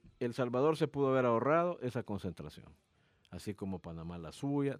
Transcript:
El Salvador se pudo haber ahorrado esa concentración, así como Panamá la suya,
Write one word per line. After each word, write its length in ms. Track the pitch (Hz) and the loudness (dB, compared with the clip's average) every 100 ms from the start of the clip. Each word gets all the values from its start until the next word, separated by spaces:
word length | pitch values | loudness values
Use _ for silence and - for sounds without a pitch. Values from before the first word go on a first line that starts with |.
| - - | -16 -6
El 120 | 123 | -4
Salvador 420 | 117 123 123 147 156 | 0 0 2 4 4
se 100 | 151 | 0
pudo 220 | 139 135 | 2 4
haber 160 | 131 | 4
ahorrado 560 | 123 117 123 165 175 170 | 6 4 4 4 2 0
esa 240 | 123 123 | -4 -4
concentración, 640 | - 101 95 82 76 - - - _ _ _ _ _ | -4 -4 -4 -6 -10 -14 -20 -20 _ _ _ _ _
así 220 | 90 - | -10 -8
como 260 | 101 98 92 | -6 -6 -6
Panamá 360 | 85 82 82 87 | -8 -10 -8 -8
la 140 | 80 | -10
suya, 480 | - 143 143 139 | -6 -2 0 0